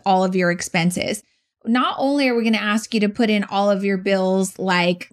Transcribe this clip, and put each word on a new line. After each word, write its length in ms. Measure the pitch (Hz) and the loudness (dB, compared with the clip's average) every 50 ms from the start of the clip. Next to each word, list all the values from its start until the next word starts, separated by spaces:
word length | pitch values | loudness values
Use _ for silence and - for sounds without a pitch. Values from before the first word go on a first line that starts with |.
| - | 0
all 200 | 196 190 185 190 | 2 2 2 2
of 100 | 185 185 | 2 2
your 160 | 185 180 175 | 0 0 0
expenses. 720 | 175 175 - - - 180 165 175 175 - - - - - - _ _ _ _ _ _ _ - | 0 -2 -6 -4 -2 0 0 0 0 -2 -4 -6 -8 -8 -10 _ _ _ _ _ _ _ -4
Not 300 | 220 233 254 254 349 392 - | -2 0 0 0 -2 -2 -2
only 300 | - 269 285 285 277 262 | -2 0 0 0 0 0
are 80 | 240 | 0
we 80 | 233 220 | 0 0
gonna 140 | 226 220 208 | 0 0 0
ask 360 | 202 214 208 220 - - - | 0 -2 -2 -2 -2 -2 -2
you 60 | 220 | 0
to 100 | 208 208 | 0 0
put 200 | 208 - 240 214 | 0 0 0 2
in 160 | 214 208 196 | 2 0 -2
all 260 | - 202 196 202 202 | -2 -2 0 2 2
of 140 | 202 190 196 | 2 0 0
your 120 | 196 196 185 | -2 -2 -2
bills, 600 | 190 202 196 190 185 185 185 190 190 190 - - | 0 0 0 2 2 2 2 2 0 -2 -4 -4
like 480 | 185 190 180 180 175 175 180 180 - - | -2 0 2 2 2 2 0 -2 -6 -8